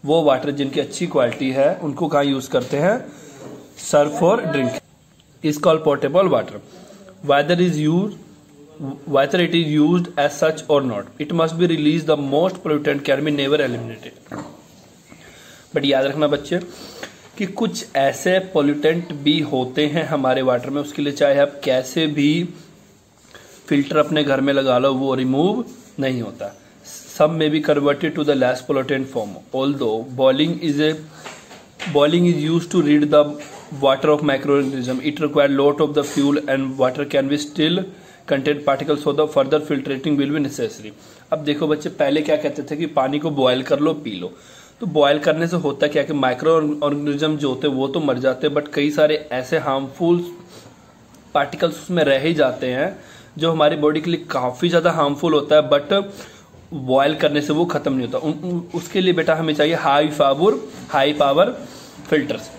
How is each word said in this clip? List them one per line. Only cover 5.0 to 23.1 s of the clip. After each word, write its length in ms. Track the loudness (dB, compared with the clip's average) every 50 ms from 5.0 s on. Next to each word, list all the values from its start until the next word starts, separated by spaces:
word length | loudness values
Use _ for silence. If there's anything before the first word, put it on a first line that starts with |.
| _ _ _ _ _ _ _ _ -4
is 180 | -4 -4 2 2 2
called 160 | 2 4 4 0
potable 440 | 0 2 0 0 2 2 2 4 2 0
water। 260 | -2 -4 -10 -16 -18 -20 -20 -20 -20 -20 -20 -20 -20 -20 -20 -14 0 2 4
Whether 260 | 4 4 2 2 2 4 2
is 100 | 2 2 0
used, 340 | 2 2 2 0 -2 -6 -12 -18 -20 -20 -20 -20 _ -20 -20 -20 -20 -18 -14 -12 -12 -12 -12 -10 0 2 2
whether 240 | 2 4 2 2 2
it 140 | 2 2 0
is 80 | 0 2 2
used 340 | 4 4 4 4 2 0 -2 -2 0 0
as 160 | 0 0 0
such 240 | 0 0 0 -2 -2 2
or 140 | 2 2 2 0
not, 240 | -4 -4 -8 -10 -10 -10
it 180 | -8 -4 0 0 0
must 160 | 0 0 0
be 120 | 0 2 2
released, 320 | 2 2 2 2 2 2 0
the 100 | 0 0
most 460 | 0 -2 0 2 0 0 -2 -4 -4
pollutant 420 | -2 -2 0 0 0 -2 -2 0 0
can 120 | 0 0 0
be 140 | -2 -2 0 0
never 200 | 0 2 0 0 -2
eliminated। 760 | -2 -6 -8 -10 -12 -14 -16 -20 -20 -20 -16 -14 -14 -12 -12 -14 -18 -20 -20 -20 -20 -20 -20 -20 -20 -20 _ _ -20 -20 -20 -20 -20 -20 -20 -20 -20 -20 -20 _ -6
But 100 | -2 0
याद 200 | 2 2 2 0
रखना 220 | 0 -2 0 0 0
बच्चे 300 | 0 -2 -2 -4 -6 -6 -6 -8 -16 -18 -18 -18 -16 -16 -16 -18 -18 -20 -20 -20 -8 -8
कि 80 | -8 -6 -4 -4
कुछ 360 | -4 -4 -4 -6 -12 -6 -2
ऐसे 420 | 0 0 0 0 0 0 0 2 2 0 0 0
पोल्यूटेंट 600 | 2 2 2 0 2 2 2 2 2 -2 -6 -10 -2 0
भी 160 | 2 2 2
होते 460 | 0 0 0 -2 -2 -2 0 -2 -2 0 0
हैं 100 | -2 -2 -2
हमारे 340 | -2 0 2 2 2 2
water 280 | 2 2 0 0 -2 -4
में, 100 | -6 -6
उसके 200 | -6 -6 -6 -4
लिए 120 | -4 -4 0
चाहे 260 | 2 2 4 6 4
आप 200 | 4 2 0 -6 -2
कैसे 420 | 0 0 0 0 -2 -2 -2 -2 0
भी 200 | 0 2 2 4 4 2 -2 -4 -8 -14 -20 -20 -20 -20 -20 _ _ _ _ _